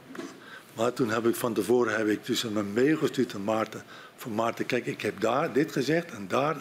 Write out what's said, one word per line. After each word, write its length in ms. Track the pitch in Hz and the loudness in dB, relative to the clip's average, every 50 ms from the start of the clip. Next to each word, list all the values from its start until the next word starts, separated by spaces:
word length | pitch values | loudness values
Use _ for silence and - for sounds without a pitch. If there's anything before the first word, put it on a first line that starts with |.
| - - - - - - - - - - - - - - - | -18 -16 -14 -12 -12 -14 -14 -16 -20 -18 -20 -20 -20 -12 -4
Maar 180 | 110 113 123 123 | -2 0 0 2
toen 180 | - 131 107 | 0 0 0
heb 160 | 110 117 110 | 2 2 2
ik 80 | 117 113 | 2 2
van 200 | - - 120 110 | 2 0 0 0
tevoren, 420 | 113 95 92 123 123 120 110 107 | 2 2 4 4 4 4 4 2
heb 100 | 110 110 | 2 2
ik 200 | 107 104 98 - | 2 2 0 0
dus 160 | - 117 - - | -2 -2 -2 -2
een 300 | 117 104 107 104 101 101 | -2 -2 -2 -2 0 2
mail 240 | 117 127 147 156 | 2 4 4 4
gestuurd 380 | 151 147 120 - - 120 - - | 2 0 0 0 0 0 0 -2
aan 100 | 107 98 | -6 -2
Maarten. 380 | 107 110 110 107 - - - - - - - - - - | 0 0 0 0 -2 -4 -12 -14 -16 -18 -20 -20 -20 -16
Van: 180 | - - 131 104 | -12 -10 -6 -2
"Maarten, 320 | 110 113 117 110 - - | 0 0 0 0 -2 -4
kijk, 200 | - 131 120 - | -2 -2 -2 -2
ik 140 | 139 135 - - | -2 -6 -4 -4
heb 180 | 107 90 92 | -4 -2 0
daar 320 | 104 113 117 139 165 151 104 | 0 2 2 2 0 0 2
dit 200 | 127 160 156 - | 2 2 2 0
gezegd 380 | 156 123 127 156 170 165 - | -2 0 2 2 0 0 -2
en 180 | - 107 101 90 | -8 -12 -6 -2
daar 280 | 104 120 139 151 160 - | 0 0 2 0 0 -2